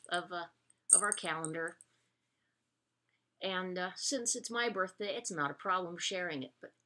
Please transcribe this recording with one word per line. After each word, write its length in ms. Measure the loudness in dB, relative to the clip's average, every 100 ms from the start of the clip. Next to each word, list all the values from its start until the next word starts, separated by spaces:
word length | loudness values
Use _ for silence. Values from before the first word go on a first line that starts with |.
| -2
of, 140 | -2 0
uh, 120 | -6 -8 _ _ _ 6
of 80 | 6
our 100 | 6
calendar. 640 | 0 -2 -2 -2 -4 -6 -8 -18 _ _ _ _ _ _ _ _ _ _ _ _ _ _ _
And, 340 | -4 -2 -2 -2
uh, 140 | -4 -2
since 380 | -2 0 0 -2
it's 140 | -2
my 180 | 0 0
birthday, 460 | 2 0 -2 -4 -4
it's 140 | -4
not 200 | 0 0
a 40 |
problem 440 | 0 0 2 0 -4
sharing 440 | -2 -2 -2 -4
it, 100 | -6 -10
but 120 | -18 -18